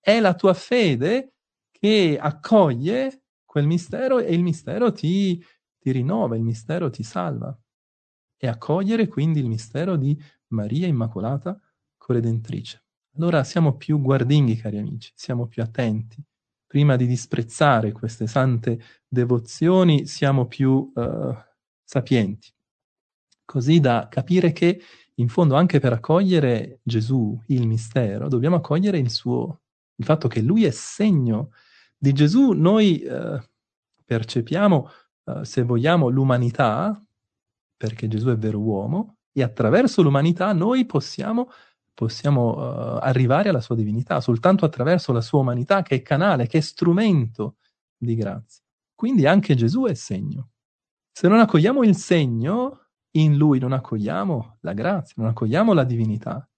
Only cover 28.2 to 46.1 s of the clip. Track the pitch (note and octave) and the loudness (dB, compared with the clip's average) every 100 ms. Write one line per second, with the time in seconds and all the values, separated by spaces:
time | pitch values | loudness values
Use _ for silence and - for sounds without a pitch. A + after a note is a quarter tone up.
28.2 | C3+ B2+ C#3 F3 - D3 G3+ F#3 B2+ - | -4 -2 0 0 0 -2 0 0 -2 -4
29.2 | - B2 A#2+ D3 _ _ _ _ A#2+ D#3+ | -4 -4 -6 -10 _ _ _ _ -2 0
30.2 | - A#2 A2 G#3+ G3+ - - - G#3+ E3+ | 0 -2 0 2 2 -2 -12 -2 0 2
31.2 | B2 G#2+ D3 _ _ _ _ _ C#3 C3+ | 0 -2 -6 _ _ _ _ _ 0 2
32.2 | D3 G#3 C4+ F3+ D#3+ A3 G#3+ D#3+ - - | 4 4 4 4 4 4 4 2 -2 -8
33.2 | A1+ - - _ _ _ _ _ _ A#2 | -8 -8 -12 _ _ _ _ _ _ -4
34.2 | A2 - A#2 D#3+ G3+ E3 - - _ _ | -2 -6 -4 2 4 4 0 -16 _ _
35.2 | - - G#2 - A#2+ A#2+ C3+ E3+ C3 C3 | -12 -10 -6 -2 0 2 2 4 4 2
36.2 | C3+ B2 A#2+ - B2+ A2 F#3+ G#3 _ _ | 2 2 0 0 0 0 -4 -6 _ _
37.2 | _ _ _ _ _ _ A2 A2 A2 A2 | _ _ _ _ _ _ -8 -6 -4 -2
38.2 | A#2+ A#2 G#2+ G#2 A2 G2+ G#2+ E3 A3 _ | 0 -2 -2 -4 -2 -4 -4 -4 -6 _
39.2 | _ - B2 - A2+ D#3+ C4 - D#3+ C#3 | _ -4 -4 0 2 4 2 4 4 4
40.2 | D#3 E3+ F#3 F#3+ F#3+ B3+ B3 D3 - - | 2 0 0 0 0 0 0 -2 -6 -10
41.2 | - A3+ B3 - _ _ _ - A2+ - | -6 -4 -6 -10 _ _ _ -6 -6 -4
42.2 | C#3+ C#3 A#2+ A2+ B2+ - A#2+ A#2 C3 B2+ | 0 2 2 -2 -6 -8 -8 -4 0 2
43.2 | B2+ C#3 G#3 D#3+ A#2 A#2 G#2+ A2 C3+ E2 | 2 2 2 -2 -2 -4 -2 -4 -2 -4
44.2 | B2 A2+ F3 G3 D#3+ - B2+ F3+ - A#2+ | 0 2 4 4 2 0 0 0 0 -2
45.2 | A2+ D3+ C3 A#2+ A#2+ G3 F3+ C3 - | 0 0 0 -2 0 -2 0 -4 -2